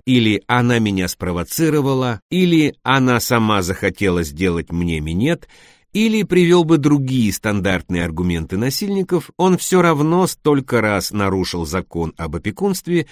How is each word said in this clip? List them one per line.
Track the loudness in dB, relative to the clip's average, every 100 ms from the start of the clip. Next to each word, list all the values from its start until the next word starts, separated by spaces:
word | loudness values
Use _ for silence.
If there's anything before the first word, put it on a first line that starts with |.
| 0
или | 2 2 0 0
она | 0 2 2
меня | 2 0 -4
спровоцировала, | -4 -6 -4 -6 -2 0 0 0 0 -2 -6 -4
или | 0 2 4 2 -2
она | 0 2 4 2
сама | 2 2 2 0
захотела | -2 -2 -4 -2 0 0
сделать | -2 -2 -2 -2 -4
мне | -4 -2 -2
минет, | -4 -2 0 -2 -6 -20 -20 _ _
или | -2 0 0
привел | 2 2 4 4
бы | 4 2
другие | 4 2 2 0 0
стандартные | 0 -2 -2 0 -2 -2 -4 -4
аргументы | -2 -2 -2 -4 -4
насильников, | -4 -4 -4 -4 -2 -2 -4 -2
он | 0 0
все | 0 2
равно | 2 2 0 0 0
столько | -2 0 0 0 -2
раз | 0 -2 -2
нарушил | -4 -2 -2 -2 -6 -6
закон | -6 -6 -6 -6 -6
об | -10 -8
опекунстве, | -8 -4 -4 -4 -2 -4 -4